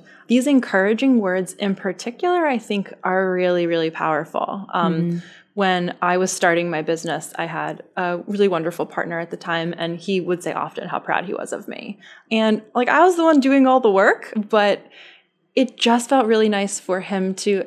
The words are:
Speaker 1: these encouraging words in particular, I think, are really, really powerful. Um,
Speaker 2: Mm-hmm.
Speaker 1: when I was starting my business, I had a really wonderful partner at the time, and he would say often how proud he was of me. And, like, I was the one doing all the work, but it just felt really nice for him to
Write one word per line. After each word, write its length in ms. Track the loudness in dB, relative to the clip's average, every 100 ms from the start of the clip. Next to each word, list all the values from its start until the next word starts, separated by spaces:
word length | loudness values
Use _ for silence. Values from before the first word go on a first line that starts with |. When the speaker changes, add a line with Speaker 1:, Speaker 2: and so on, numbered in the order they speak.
| -14 -16 0
Speaker 1:
these 200 | 2 4
encouraging 720 | 2 2 2 2 2 2 2
words 320 | 2 -2 -4
in 220 | -4 -4 -2
particular, 680 | -6 -8 -10 -4 -2 0 0
I 120 | -2
think, 360 | -4 -6 -6 -6
are 280 | -2 0 0
really, 360 | 0 0 2 0
really 220 | 0 -2
powerful. 760 | -2 -2 -2 -2 -4 -4 -6 -6
Um, 200 | -2 0 0
Speaker 2:
Mm-hmm. 220 | -2 -4 -8 -20 _
Speaker 1:
when 400 | -2 0 0 -2 -2
I 160 | 0 2
was 140 | 0
starting 380 | 2 2 2 0
my 120 | -2
business, 520 | -2 -4 -4 -6 -8 -8
I 80 | -8
had 360 | -6 -8 -10 -12 -6
a 240 | -4 -4 -4
really 220 | 0 2
wonderful 360 | 2 -2 -4 -6
partner 340 | -6 -6 -6
at 100 | -8
the 60 | -10
time, 360 | -6 -4 -4 -6
and 180 | -6 -6
he 220 | -4 -2
would 240 | -2 -4
say 80 | -4
often 380 | -6 -6 -8 -8
how 100 | -6
proud 240 | -2 -2
he 100 | -2
was 200 | -8 -8
of 160 | -10 -10
me. 280 | -14 -14 -16 -20 -20 _
And, 320 | 0 2 0 -2
like, 160 | -2 2
I 160 | 4 4
was 100 | 4
the 80 |
one 160 | 4 4
doing 260 | 4 4 6
all 140 | 6
the 100 | 4
work, 440 | 6 4 2 -4 -6 0
but 360 | 2 2 0 -6 -20 -20 _ _ _ _ 0
it 220 | 0 0
just 320 | 2 2 4
felt 180 | 2 4
really 220 | 4 2
nice 320 | 2 -2 -6
for 180 | -4 -4
him 340 | -2 -4 -2 -2
to 280 | -2 -2